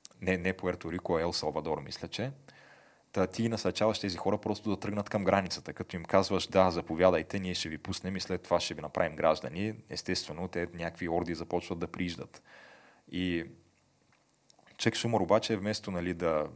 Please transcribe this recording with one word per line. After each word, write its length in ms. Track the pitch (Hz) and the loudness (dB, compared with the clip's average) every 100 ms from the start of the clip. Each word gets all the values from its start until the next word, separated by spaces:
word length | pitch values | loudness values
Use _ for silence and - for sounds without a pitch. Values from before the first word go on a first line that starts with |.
| - - | -20 -6
не, 160 | 92 92 | 0 0
не 160 | 90 | 0
Пуерто 400 | 92 90 90 82 | -2 -2 -2 -4
Рико, 240 | 87 - 82 | -6 0 2
а 40 | |
Ел 120 | 85 | 2
Салвадор, 480 | - 76 76 78 76 | 0 -2 -2 -2 -4
мисля, 280 | 71 - 85 | -4 -10 -8
че. 240 | - 123 139 - - - - - _ _ | -6 -6 -8 -18 -20 -20 -20 -20 _ _
Та 140 | - 92 | -2 0
ти 220 | - 113 | 0 0
насърчаваш 500 | 113 95 - 107 107 | 0 0 2 2 2
тези 180 | 101 87 | -2 -2
хора 220 | - 104 | 0 0
просто 320 | 107 107 107 | 0 -2 -2
да 100 | 98 | -2
тръгнат 280 | 101 104 98 | -2 -4 -2
към 160 | 107 | 0
границата, 480 | 92 98 92 - 73 | 4 4 4 -2 -8
като 240 | - - 87 | -8 -8 -8
им 80 | |
казваш: 420 | 82 98 95 95 - | 4 4 6 2 4
„Да, 240 | 95 92 | 6 6
заповядайте, 680 | 82 - 80 92 85 78 101 | 4 -2 4 6 6 2 -4
ние 160 | 92 | -4
ще 140 | 90 82 | -4 -4
ви 100 | 78 | -6
пуснем 380 | - 92 92 95 | -6 -6 -4 -6
и 40 | |
след 220 | - 90 | -4 -4
това 180 | - 87 | 2 0
ще 140 | - | 2
ви 60 | 78 | -6
направим 360 | 76 - 85 76 | -4 0 0 2
граждани.“ 580 | 80 80 - 82 107 110 - | 2 2 0 -4 -4 -4 -8
Естествено, 580 | - - 92 - 78 90 | -6 -2 -2 -2 -6 -4
те 200 | 87 87 | -4 -4
някакви 340 | 85 82 - 82 | -4 -6 -4 -2
орди 260 | 85 85 | 0 0
започват 440 | 82 82 87 - 85 | -4 -2 -4 -4 -6
да 80 | 85 | -6
прииждат. 560 | - 90 82 - - - - - - - _ _ | -4 -4 -4 -12 -16 -20 -20 -20 -20 -20 _ _
И 340 | 90 90 85 76 - _ _ _ _ _ _ _ _ _ _ _ - | -4 -2 -2 -4 -12 _ _ _ _ _ _ _ _ _ _ _ -4
Чък 120 | 117 | 0
Шумър 260 | - 117 113 | 0 2 2
обаче, 360 | 87 107 - 107 | 6 4 4 -2
вместо, 340 | 101 107 - | -2 -4 -4
нали, 240 | 90 87 | -4 -2
да 320 | 85 85 76 76 | 0 0 2 0